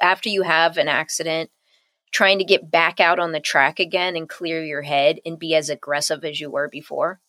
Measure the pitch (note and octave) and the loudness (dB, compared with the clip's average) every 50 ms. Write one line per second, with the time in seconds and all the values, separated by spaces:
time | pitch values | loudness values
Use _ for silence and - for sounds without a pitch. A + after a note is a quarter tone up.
0 | - F3+ F#3 F#3 - A3+ G#3 F#3+ F#3 E3+ D#3+ D#3+ E3 E3+ E3 E3+ C#3+ D3+ C#3+ B2+ | 2 2 2 2 -2 -4 -2 -2 0 2 4 4 4 2 2 0 0 0 0 -2
1 | D#3 - - - D#3+ E3 D#3+ D#3+ D#3+ - _ _ _ _ _ _ _ _ _ _ | -2 -4 -6 -6 -4 -4 -4 -4 -4 -6 _ _ _ _ _ _ _ _ _ _
2 | _ - - - G#3 G3 G3 G3 F#3+ F#3 G3 - F3 D#3+ - - E3 D#3 - - | _ -6 -2 2 4 4 4 2 2 2 2 2 2 0 0 2 2 2 2 2
3 | F#3 E3+ F3 - F3 E3+ D#3+ D3+ - - - D3 C3+ C#3+ D#3 - F#3 E3 - F#3 | 4 4 4 2 0 -2 -4 -4 -4 0 2 4 4 4 2 -2 -4 -2 -2 -2
4 | F3+ F#3 F3+ E3 D#3+ D#3 - - F3 E3 D#3+ D#3+ D#3 D3+ D3 C#3+ C#3+ D3 D3 C#3+ | -2 -2 -4 -6 -8 -10 -12 -8 -6 -4 -4 -4 -6 -6 -8 -8 -4 -2 0 4
5 | C#3 D3+ E3 D#3 - E3 E3 D#3+ E3 D#3+ D#3+ D#3 D3 D3 D3 - - C#3+ C#3+ D3 | 4 4 2 0 -6 -12 -10 -8 -2 2 2 2 2 0 -6 -6 -4 -4 -2 -2
6 | D3 - D#3+ D#3+ E3 D#3 D3 D3+ D3+ C#3+ C3+ C#3 C#3+ D3 C#3+ C#3+ D3+ - D3 C#3 | -2 -2 -4 -4 -6 -8 -8 -8 -8 -6 -4 -4 -4 -4 -6 -12 -14 -8 -4 -2
7 | D3 E3+ F#3+ _ _ | -2 -2 -4 _ _